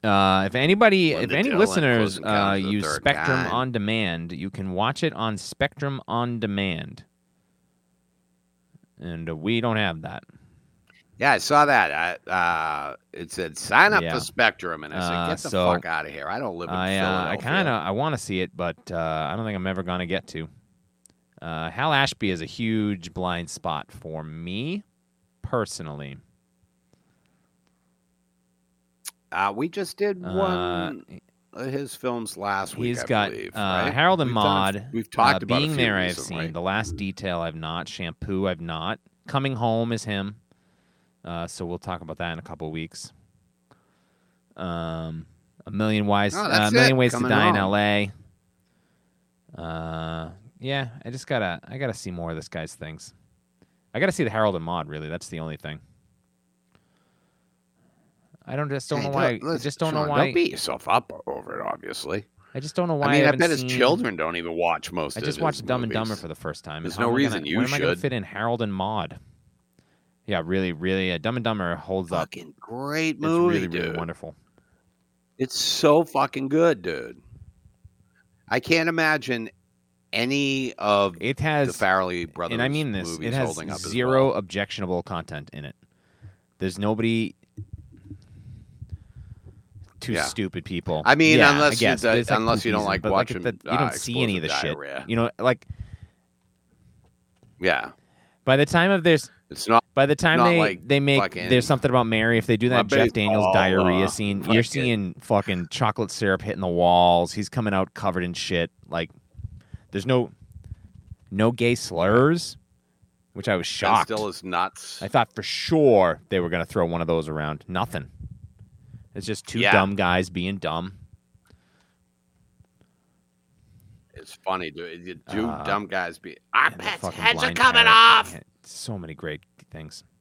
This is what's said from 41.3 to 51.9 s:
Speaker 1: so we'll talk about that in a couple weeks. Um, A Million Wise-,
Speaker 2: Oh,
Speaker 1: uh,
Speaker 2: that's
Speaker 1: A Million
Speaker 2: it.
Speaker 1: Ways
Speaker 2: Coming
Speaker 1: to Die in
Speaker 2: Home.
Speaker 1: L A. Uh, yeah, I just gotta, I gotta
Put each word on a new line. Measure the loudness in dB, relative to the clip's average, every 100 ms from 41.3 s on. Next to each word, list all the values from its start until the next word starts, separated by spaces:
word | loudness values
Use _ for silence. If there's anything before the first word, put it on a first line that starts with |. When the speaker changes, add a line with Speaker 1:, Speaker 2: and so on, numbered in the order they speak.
| -8 -8
Speaker 1:
so | -8 -8
we'll | -8
talk | -8 -10
about | -10 -8
that | -8
in | -8
a |
couple | -12 -12 -10
weeks. | -8 -10 -12 -20 _ _ _ _ _ _ _ _ _ _ _ _ _ _ -12
Um, | -8 -6 -6 -6 -8 -10 -14 _ _ _ -10
A |
Million | -2 0 0 2
Wise-, | 2 2 0
Speaker 2:
Oh, |
Speaker 1:
uh, | 0
Speaker 2:
that's | 4 4
Speaker 1:
A |
Million | 6 6
Speaker 2:
it. | 6
Speaker 1:
Ways | 4
Speaker 2:
Coming | 2 2
Speaker 1:
to | 4
Die | 4
in | 4
Speaker 2:
Home. | 2
Speaker 1:
L | 2
A. | 4 2 0 -6 -20 _ _ _ _ _ _ _ _ _ _ _ _ -12
Uh, | -8 -6 -6 -6 -6 -6 -8 -12 -20 _
yeah, | -6 -4 -4 -8
I | -12
just | -12 -4
gotta, | -2 0 -4 -10
I | -6
gotta | -6